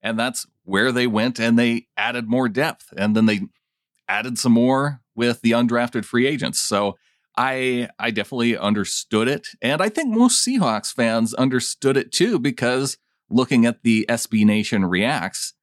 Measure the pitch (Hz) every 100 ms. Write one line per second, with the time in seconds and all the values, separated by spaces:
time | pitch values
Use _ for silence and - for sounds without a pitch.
0 | 120 110 123 120 - _ - 98 123 123
1 | 123 107 117 120 117 117 120 117 - -
2 | 107 123 113 123 127 104 151 - - -
3 | 104 107 110 107 98 _ _ _ _ _
4 | - 101 123 117 131 113 123 135 143 135
5 | _ - 120 117 117 117 120 117 120 120
6 | 104 120 131 147 - - - 101 101 95
7 | _ _ _ - 131 131 127 123 120 -
8 | 117 110 101 127 117 110 104 107 95 -
9 | - 107 117 143 - - 120 156 196 214
10 | 294 220 240 - - 262 151 107 - -
11 | 117 113 113 - 131 127 - - 135 135
12 | - - 202 190 131 120 120 127 135 -
13 | _ _ _ 113 127 127 117 117 117 110
14 | 104 117 - 110 107 104 104 110 92 90
15 | 110 143 95 - - _